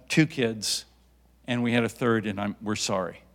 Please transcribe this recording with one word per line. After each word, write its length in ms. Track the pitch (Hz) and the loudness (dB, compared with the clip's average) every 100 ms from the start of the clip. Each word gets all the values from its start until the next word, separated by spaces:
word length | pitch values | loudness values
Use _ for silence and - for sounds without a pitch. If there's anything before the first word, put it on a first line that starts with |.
| - | 0
two 160 | - 156 | 2 2
kids 600 | - 117 110 101 - - _ _ _ _ _ - | 2 -2 -2 -4 -6 -8 _ _ _ _ _ -6
and 140 | 120 | -2
we 120 | 120 | 2
had 100 | 120 | 2
a 60 | 113 | 2
third 360 | - 123 113 104 | 0 2 2 0
and 140 | 98 | -4
I'm, 160 | 101 - | -4 -4
we're 140 | 107 104 | -4 -2
sorry." 460 | - 98 85 - - | 0 -2 -2 -8 -20